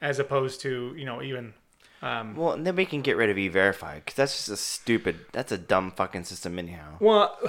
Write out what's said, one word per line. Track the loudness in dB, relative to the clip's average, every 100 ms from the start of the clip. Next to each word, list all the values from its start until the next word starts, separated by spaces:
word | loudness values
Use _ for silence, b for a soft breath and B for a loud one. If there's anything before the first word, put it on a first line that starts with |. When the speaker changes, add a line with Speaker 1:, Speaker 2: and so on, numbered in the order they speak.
Speaker 1:
as | -2 0
opposed | 2 2 0 -4
to, | -4 -4 -6 -8
you | -8
know, | -8
even, | -6 -8 -10 -16 _ _ b b
um, | -6 -4 -6 -2
Speaker 2:
Well, | -2
and | 0 0
then | 0
we | 0
can | 0
get | 0 2
rid | 4
of | 2
E-Verify, | 2 4 4 4 -6 -12
'cause | -8 0
that's | 0 0
just | -6
a | -6
stupid, | -6 -6 0 2 2 -4 -6
that's | -8 -4
a | -6
dumb | 2 2 2
fucking | -2 -4 -4
system | -10 -10 -8 -6
anyhow. | -8 -12 -16 4
Speaker 1:
Well, | 6 8 4 0